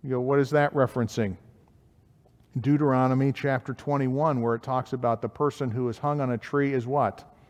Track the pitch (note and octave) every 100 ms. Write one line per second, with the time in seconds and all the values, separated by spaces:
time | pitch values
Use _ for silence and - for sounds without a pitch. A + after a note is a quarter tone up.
0 | C3+ B2+ B2+ C#3 C3+ D3+ C#3+ D3 B2 -
1 | A2+ - G#2 F#2 - - _ _ _ _
2 | _ _ _ _ _ C3+ B2 D3 D3 B2+
3 | B2+ C3 C#3 C3 C#3+ C3 - B2+ - C#3+
4 | C3 C3 D#3 C3+ A#2 A#2 - C3 B2+ C3
5 | B2 A2+ A#2+ - D3 - C3 A#2 B2 A2
6 | D3 D3 C3+ A#2 - C#3+ C#3 C3+ A#2+ C#3
7 | A#2 - - - -